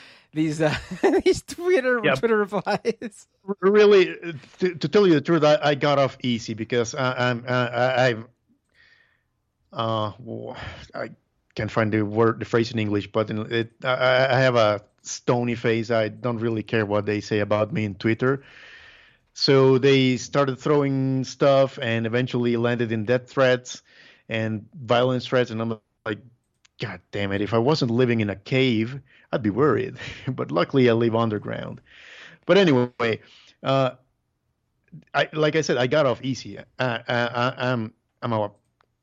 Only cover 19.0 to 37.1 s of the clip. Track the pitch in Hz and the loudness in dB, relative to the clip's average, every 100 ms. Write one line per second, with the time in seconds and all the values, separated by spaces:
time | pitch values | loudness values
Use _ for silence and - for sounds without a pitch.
19 | _ _ _ - 151 135 135 131 139 135 | _ _ _ -4 2 4 6 4 4 4
20 | 127 120 - 143 135 123 151 147 139 135 | 4 0 -2 -2 0 -2 0 0 0 -2
21 | 131 131 123 - 143 135 135 143 120 113 | -2 -2 -4 0 4 4 2 -2 -2 -2
22 | 113 120 127 123 120 117 120 120 113 113 | 0 -2 -2 -2 0 0 0 0 -2 -2
23 | 104 127 123 143 127 123 123 - _ _ | 0 -2 -2 2 2 2 -4 -20 _ _
24 | - _ - 113 110 107 107 156 117 120 | -20 _ -8 -4 -4 -6 -10 -14 0 2
25 | 127 127 123 127 117 110 113 110 _ _ | 2 -2 0 0 0 -4 -6 -8 _ _
26 | 110 104 120 _ _ _ _ - 110 92 | -10 -10 -12 _ _ _ _ -12 -12 -12
27 | _ 101 98 98 101 113 123 160 120 117 | _ -6 -4 -4 0 0 2 0 0 0
28 | 123 117 101 95 - 131 131 110 113 139 | 2 0 -2 -6 -4 0 2 0 -2 -8
29 | - _ _ 165 104 107 147 113 - - | -18 _ _ -4 -2 0 0 0 -4 -10
30 | - - - 123 117 165 170 139 123 113 | -16 -12 -10 -8 -4 -2 0 2 4 4
31 | 117 117 113 104 110 117 120 123 _ - | 2 0 -2 -4 -6 -10 -10 -14 _ -20
32 | - - - - - 190 175 127 123 - | -20 -20 -20 -10 2 4 6 4 0 -2
33 | 117 104 - - _ _ 135 135 127 127 | -4 -4 -10 -20 _ _ -2 0 0 -4
34 | _ _ _ _ _ _ _ _ _ 156 | _ _ _ _ _ _ _ _ _ -20
35 | - 143 156 156 151 156 147 127 127 151 | -6 -4 -2 0 0 2 0 0 2 2
36 | 135 110 131 120 101 101 - - 127 113 | 2 0 -4 -8 -10 -16 -16 -4 -4 -4
37 | - | -2